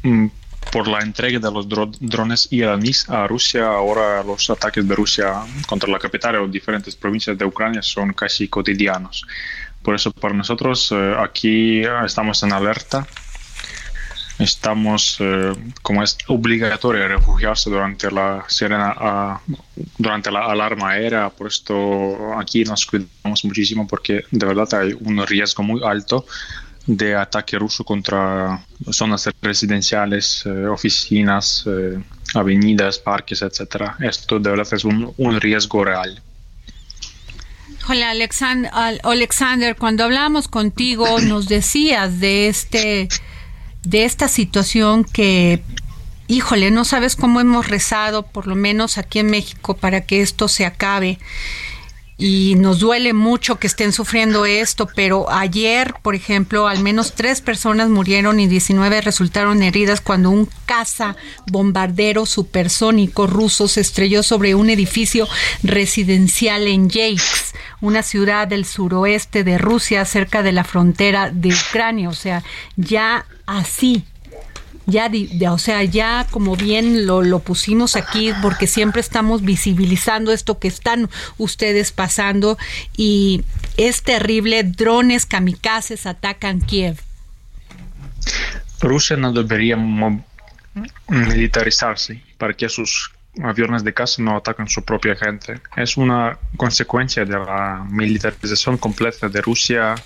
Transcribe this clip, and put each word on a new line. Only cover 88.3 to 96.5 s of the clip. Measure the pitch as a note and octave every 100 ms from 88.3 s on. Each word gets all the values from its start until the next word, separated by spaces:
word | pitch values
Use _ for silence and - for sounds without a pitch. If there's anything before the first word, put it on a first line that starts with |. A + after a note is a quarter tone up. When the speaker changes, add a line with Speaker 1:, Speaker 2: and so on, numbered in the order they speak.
| - - - - -
Speaker 1:
Rusia | B2 C#3 - D3
no | C3
debería | A#2+ A2 A2 A2+ A2+
mo-, | A2 G#2+ A2 G#2 - - - - - G3+ A3+ - -
militarizarse | C#3 A#2 - A#2 A2+ A2+ - A#2+ G#2+ - A#2 - _
para | A2
que | G#2 A2+
sus | - G#2+ - - _ - -
aviones | C3 G#2+ A2+ A#2
de | G#2+
caza | - A#2+ -
no | A2+ G#2
atacan | - A2 G#2+
su | -
propia | - A2 A2 G2
gente. | G#2+ G#2 - A#2+ - -
Es | A#2+ -
una | B2+ A#2+ A#2 - -